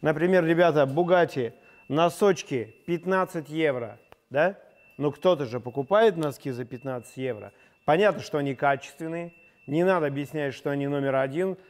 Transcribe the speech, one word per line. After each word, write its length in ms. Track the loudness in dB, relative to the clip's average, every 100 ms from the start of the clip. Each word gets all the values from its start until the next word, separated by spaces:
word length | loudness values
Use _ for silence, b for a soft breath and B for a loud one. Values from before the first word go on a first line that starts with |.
Например, 420 | -2 0 2 4
ребята, 440 | 4 4 4 4 2
Бугатти, 680 | 2 2 4 4 0 -6 -6 b b b
носочки 840 | 2 2 2 2 2 -2 -6 -6 -12 -6
пятнадцать 640 | -6 -2 -2 -2 -6 -8
евро, 480 | -2 0 0 -6 -12 _ -20 _
да? 260 | 0 0 0 -16 b b -4
Ну, 160 | -4
кто-то 320 | 0 2 2
же 160 | 0 -6
покупает 560 | -8 -8 0 4 4 2
носки 340 | -4 -6 -8
за 140 | -8
пятнадцать 540 | -10 -12 -10 -10 -12 -10
евро. 340 | -8 -8 -12 b b b
Понятно, 380 | 0 4 4 0
что 160 | -4 -4
они 160 | -4
качественные. 800 | -2 0 0 -4 -14 -10 -10 -10 -16 b b -6
Не 180 | 0
надо 220 | 2 2 0
объяснять, 480 | -4 -6 -4 -6
что 160 | -4 -4
они 160 | -4 -2
номер 300 | -2 0 0
один 420 | -2 -2 -4 -6 B